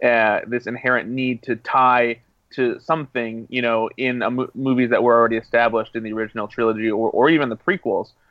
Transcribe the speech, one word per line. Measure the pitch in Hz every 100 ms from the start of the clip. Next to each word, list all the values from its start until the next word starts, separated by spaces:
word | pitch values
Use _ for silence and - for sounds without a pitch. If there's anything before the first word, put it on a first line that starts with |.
uh, | 123 117 107 101 107
this | 120 101
inherent | 90 127 123 110
need | 131 127 120
to | - 117
tie | - 135 127 123 120 117 _ _ _
to | - 123 -
something, | - 160 139 127 113 113 110
you | 127
know, | 120 113 113 -
in | 127 123
a | 110
mo-, | 123 -
movies | 120 135 127 123
that | 110
were | 120
already | 117 113 113
established | - 117 117 113 107 117
in |
the | 110
original | 110 107 113 104
trilogy | - 113 107 113
or, | 107 113
or | - 139
even | 160 131
the | 110
prequels. | - 196 120 92 - _ _